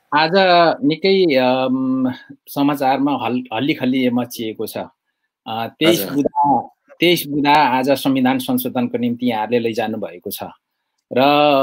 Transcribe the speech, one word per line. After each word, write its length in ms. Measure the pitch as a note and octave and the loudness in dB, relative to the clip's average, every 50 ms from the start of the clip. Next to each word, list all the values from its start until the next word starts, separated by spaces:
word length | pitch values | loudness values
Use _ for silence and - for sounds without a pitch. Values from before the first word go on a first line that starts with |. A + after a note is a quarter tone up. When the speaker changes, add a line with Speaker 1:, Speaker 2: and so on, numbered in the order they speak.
| _ _ D3 | _ _ 0
Speaker 1:
आज 160 | D3+ D#3+ E3 F#3 G3 F#3+ F3+ F3 F3 E3+ E3 - - B2+ | 0 0 2 2 4 4 6 6 6 4 4 2 0 0
निकै, 520 | D3 D#3 D#3+ - F#3+ G3 F#3+ F#3 E3 C3+ | 0 0 0 2 2 2 4 4 4 4
अम, 760 | C3 B2+ B2+ B2+ C3 C3 C3 B2+ C3 C3 C3 C3 C3 B2+ B2+ B2+ - - - C#3+ - _ - | 4 4 2 2 2 0 0 -2 -2 -2 -2 -2 -2 -2 -2 -4 -6 -12 -20 -20 -20 _ -10
समाचारमा 720 | - D3 C#3+ C#3+ D3 C#3 C#3 C3 C#3 C3+ C#3 D3 C#3 B2 A2+ | -4 -2 0 0 0 0 0 0 0 0 0 -2 -2 -2 -2
हल-, 180 | A#2 B2 B2 B2 - A2+ | -4 -4 -4 -6 -6 -6
हल्लीखल्ली 580 | A2+ C3+ D3+ D3+ - B2+ B2+ C3+ C3 B2+ B2 | -4 -2 -2 -2 -2 -2 -2 0 0 0 0
मचिएको 560 | A#2+ B2 A#2+ A#2+ - - A2+ A2 G#2 - A2 | 0 -2 -4 -6 -8 -8 -8 -8 -8 -8 -10
छ। 100 | G#2 - | -8 -8
अ, 100 | G#2 F2+ - _ _ _ _ _ _ _ _ _ _ _ A2+ | -10 -12 -12 _ _ _ _ _ _ _ _ _ _ _ -10
तेइस 500 | A2 A2+ A#2 A2+ - _ D#3 E3 E3+ G2+ | -8 -8 -8 -8 -4 _ 2 2 2 2
Speaker 2:
हजुर, 120 | G2 F#2 | 0 -4
हजुर। 40 | C3+ | -4
Speaker 1:
बुँदा, 540 | C#3+ C#3 - - C#3+ C#3+ C#3+ C3 A#2 - - _ _ _ _ - _ | -2 -2 -2 0 0 2 2 2 0 -2 -6 _ _ _ _ -4 _
तेइस 260 | D#3+ F3 F3 - - | 2 2 2 2 -2
बुँदा 260 | D3 C#3+ D3 C#3 C#3+ D3 | -4 -4 -2 2 2 4
आज 380 | D#3 D3 B2 B2+ C3 B2+ C#3+ | 4 4 2 2 0 0 0
संविधान 480 | C#3 C#3 - C#3+ C3 C3+ B2+ B2+ C3+ C3 | 0 0 0 0 0 2 2 0 0 0
संशोधनको 600 | B2+ C3+ B2+ B2 - A#2+ G#2 B2+ A#2+ A#2 - A#2+ | -2 -2 -4 -4 -4 -4 -4 -4 -4 -4 -4 -4
निम्ति 280 | A#2+ A#2+ A#2+ A#2+ B2+ | -4 -4 -4 -2 -2
यहाँहरूले 320 | B2 A2+ G#2+ G#2+ G#2+ B2 A#2+ | -2 -2 -2 -2 -2 -2 -2
लैजानु 400 | A#2 A#2 A2 A#2 A2 A2 A2 G#2+ | -2 -2 -4 -4 -4 -4 -6 -8
भएको 320 | G2 E2+ F2 F2+ - G2+ | -8 -10 -12 -12 -12 -12
छ 120 | - - G2 E2 - _ _ _ _ _ _ _ _ _ _ _ - | -12 -10 -12 -14 -16 _ _ _ _ _ _ _ _ _ _ _ -2
र 80 | A#2+ C3+ C#3+ D3 D3 D3 D3 C#3+ C3+ | 2 2 4 4 4 4 4 4 2